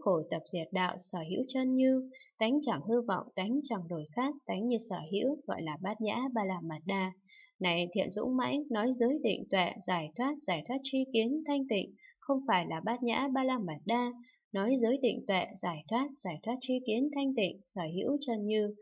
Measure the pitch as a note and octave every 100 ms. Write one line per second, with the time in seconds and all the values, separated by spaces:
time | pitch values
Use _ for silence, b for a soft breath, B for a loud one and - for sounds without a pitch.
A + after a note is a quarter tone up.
0 | G#3 E3+ D#3 E3 - F3 D#3+ F#3+ F3+ -
1 | - F3+ D#3+ F#3 C4 C4 B3+ C4 C4 C4
2 | C4 B B B A3 D4 C#4 D3+ F3 A#3+
3 | A#3 F3+ - - F#3+ C4+ D4 G#3 E3+ E3
4 | D3+ A#3+ C4+ C#4+ - F#3 A#3 A3+ - F3
5 | D#3 G3 C4 D4+ - F#3 D#3+ D3 F#3 G#3+
6 | G#3+ A3 C4 A#3 F#3+ F3+ E3 D#3 D#3+ G3
7 | F#3 - B B B B F#3 E3+ F3 G3
8 | - G#3 B3 B3+ B3 C#4 D4 A3 A#3+ B3
9 | A#3+ D#4 A3+ - G3+ F#3+ F3 - F#3+ F3+
10 | D3+ - C4 D4 - E3 G3 C4+ C4+ C4
11 | C4 A#3 A3 D4+ D#4 C#4+ C4+ G#3 - B
12 | B B - C4+ C4+ F#3 E3 D#3+ F#3 A#3+
13 | A#3+ A3+ C#4 C4 C4 B3+ F3+ D3 D#3+ A#3+
14 | B3 A#3+ B B B G3 G#3 C4 A3+ C4+
15 | - - - F#3 - F#3+ F#3 D#3 - A#3
16 | C#4 C4+ F#3 D#3 A3 B3+ - B3+ B3 A3
17 | D4 C#4 C4+ C4+ F#3+ - - G3 D#3+ F3+
18 | - C#4+ C#4 A3 G#3 G#3+ G#3 G#3